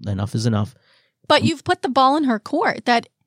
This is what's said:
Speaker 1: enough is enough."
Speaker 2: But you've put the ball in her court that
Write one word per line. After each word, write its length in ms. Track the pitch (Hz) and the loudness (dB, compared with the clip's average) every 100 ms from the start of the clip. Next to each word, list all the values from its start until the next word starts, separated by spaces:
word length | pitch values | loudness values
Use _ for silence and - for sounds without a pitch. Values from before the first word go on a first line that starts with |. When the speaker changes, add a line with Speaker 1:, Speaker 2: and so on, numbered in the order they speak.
| 104 | -6
Speaker 1:
enough 300 | 98 101 113 | -4 -4 -2
is 100 | 117 | 0
enough." 300 | 107 101 - _ _ _ _ - | 0 -2 -8 _ _ _ _ 0
Speaker 2:
But 160 | 294 | 2
you've 200 | - 302 | 2 -2
put 180 | - 370 | -2 -2
the 80 | - | 0
ball 260 | 254 262 302 | 2 2 2
in 80 | 269 | 0
her 140 | 214 | -2
court 460 | - 302 - - 247 | -4 -4 -2 -2 0
that 220 | 233 - _ | 0 -2 _